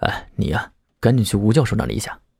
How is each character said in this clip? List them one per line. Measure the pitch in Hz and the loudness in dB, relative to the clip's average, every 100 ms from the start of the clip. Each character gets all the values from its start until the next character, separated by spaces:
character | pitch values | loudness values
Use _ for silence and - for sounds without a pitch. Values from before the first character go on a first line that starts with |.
：“哎， | 110 - - - | -4 -4 -8 -6
你 | - | -4
呀， | - - _ _ _ | -4 -6 _ _ _
赶 | 113 127 | 2 2
紧 | |
去 | 107 101 | 2 0
吴 | 104 | 2
教 | 123 | 2
授 | 123 107 | 2 0
那 | |
里 | - | -4
一 | 53 | -6
下， | - - _ _ | -8 -12 _ _